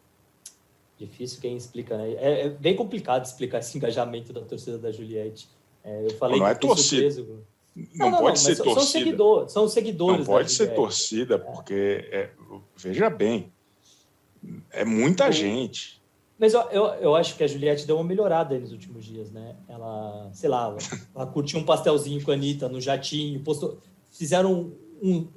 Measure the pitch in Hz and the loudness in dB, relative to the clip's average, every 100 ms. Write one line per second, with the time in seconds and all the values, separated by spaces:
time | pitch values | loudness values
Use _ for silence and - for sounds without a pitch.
0 | _ _ _ _ - _ _ _ _ - | _ _ _ _ -20 _ _ _ _ -18
1 | 101 - 123 - 123 123 123 120 - 110 | -18 -14 -14 -10 -8 -8 -10 -12 -8 -6
2 | 110 113 139 147 143 143 147 196 214 220 | -6 -2 0 2 -2 0 0 0 -2 -6
3 | - 127 - - 123 117 - 143 120 123 | -2 -2 -2 -8 -6 -6 -6 -6 -4 -2
4 | 117 117 117 120 110 127 123 117 113 107 | -4 -6 -12 -14 -12 -12 -10 -8 -8 -8
5 | 110 110 110 110 - _ _ _ 107 107 | -8 -6 -8 -10 -18 _ _ _ -12 -4
6 | 110 107 127 127 101 120 185 190 - 135 | -4 0 2 4 4 4 4 4 4 4
7 | 143 127 110 110 - _ _ - - 170 | 2 0 -8 -16 -20 _ _ -18 -12 0
8 | 381 359 - - - 330 - 233 277 - | 4 6 4 4 4 4 4 4 4 2
9 | 330 247 214 220 - 208 214 233 220 170 | 2 4 6 6 4 2 2 2 0 2
10 | 180 175 135 101 165 - 208 117 107 - | 4 4 4 4 4 2 2 2 0 0
11 | - 110 123 101 - - - 98 101 98 | -2 -2 2 0 0 -12 -4 0 0 0
12 | - 98 101 - - 101 - - 185 - | -4 -6 -6 -10 -20 -20 -20 -12 -4 0
13 | 214 - 208 226 - _ _ _ _ _ | 0 2 0 0 -4 _ _ _ _ _
14 | _ _ _ _ - - - 104 110 110 | _ _ _ _ -18 -18 -10 -6 0 2
15 | 135 185 269 160 101 120 120 - - - | 4 4 4 2 0 -2 -4 -8 -14 -18
16 | _ _ _ - 220 233 226 202 214 - | _ _ _ 2 4 4 2 0 0 2
17 | 165 156 170 - 147 139 147 147 147 156 | 4 4 2 0 -2 0 0 0 0 -2
18 | 170 190 202 160 160 131 117 117 - 117 | 0 0 2 2 0 -4 -6 -14 -16 -16
19 | 110 110 107 107 113 - - 117 113 107 | -14 -14 -14 -14 -16 -18 -18 -14 -10 -8
20 | 107 104 101 92 156 123 113 104 - 110 | -10 -12 -16 -4 0 0 -2 -6 -10 -12
21 | - 131 131 151 143 170 151 156 175 147 | -12 -10 -6 -4 -4 -2 2 2 4 2
22 | 143 143 143 139 143 143 127 127 127 135 | 0 -4 -2 0 -2 -2 -6 -4 -4 -4
23 | - 151 147 139 151 147 - - _ _ | -4 -6 -4 -4 -4 -4 -4 -8 _ _
24 | _ - 156 180 190 180 170 - - - | _ -10 0 4 4 2 -2 -10 -20 -4
25 | 190 170 160 | 0 0 -2